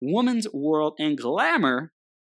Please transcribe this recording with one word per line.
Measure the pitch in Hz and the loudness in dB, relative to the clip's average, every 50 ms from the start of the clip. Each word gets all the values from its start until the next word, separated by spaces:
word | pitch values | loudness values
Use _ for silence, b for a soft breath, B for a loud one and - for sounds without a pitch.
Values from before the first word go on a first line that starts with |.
Woman's | 123 139 185 233 247 254 247 226 214 - - | -4 -2 0 2 2 2 2 0 -2 -4 -6
World, | 139 143 151 156 151 151 151 156 - | -4 0 0 2 2 0 0 -2 -2
and | 151 151 147 123 | -2 -2 -2 0
Glamour, | 117 120 151 202 269 330 339 269 165 131 123 127 160 - _ _ _ _ _ _ _ _ | -2 -2 0 0 0 2 2 2 2 2 0 0 -4 -8 _ _ _ _ _ _ _ _